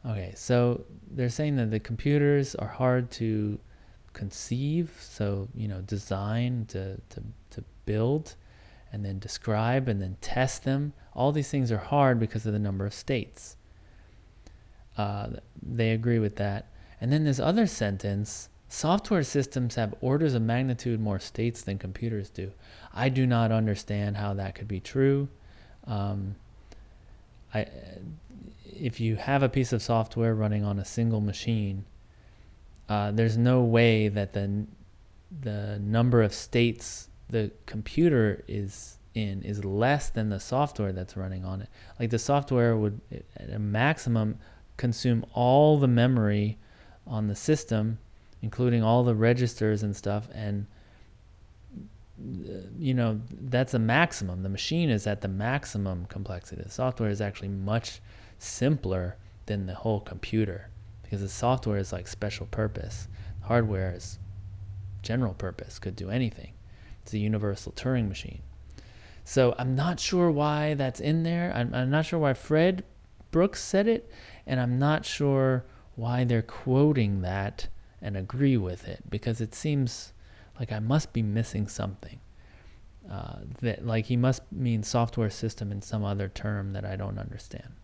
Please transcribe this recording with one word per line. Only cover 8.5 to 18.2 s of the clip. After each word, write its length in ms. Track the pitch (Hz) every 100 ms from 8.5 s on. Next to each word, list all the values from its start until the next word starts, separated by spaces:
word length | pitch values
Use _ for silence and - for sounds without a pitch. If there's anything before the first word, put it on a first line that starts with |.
| - - - -
and 100 | 107
then 140 | 98 98
describe, 680 | 104 - - 107 113 131 127
and 120 | 104
then 160 | 92 98
test 420 | - 123 131 -
them. 300 | 135 135 147 - -
All 180 | - 135
these 180 | 151 139
things 220 | 143 123
are 80 | 107
hard 400 | - 143 135 120
because 260 | 110 110
of 80 | 107
the 60 | 104
number 260 | 104 98
of 80 | 101
states. 640 | - - 131 - - - - - - - - - - - - - - - - -
Uh, 340 | - 101 101 110 - - -
they 280 | - 117 113
agree 300 | 113 117 117
with 160 | 104
that. 320 | - 101 101 - - - -
And 100 | 120
then 120 | 151
this 140 | 151 127
other 280 | 127 208 214
sentence, 800 | - 104 98 101 98